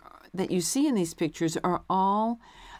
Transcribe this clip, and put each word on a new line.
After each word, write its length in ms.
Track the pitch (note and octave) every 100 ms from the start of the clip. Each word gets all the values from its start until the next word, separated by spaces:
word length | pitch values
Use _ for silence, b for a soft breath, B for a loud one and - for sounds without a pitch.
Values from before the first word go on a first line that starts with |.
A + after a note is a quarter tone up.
| - - -
that 160 | F3+ F#3
you 100 | F3+
see 260 | E3 C4+ D4+
in 80 | A3
these 180 | E3
pictures 420 | - D#3 - E3 E3
are 200 | F3+ F3 -
all, 520 | F3+ F#3+ G#3 A3+ A#3 B B B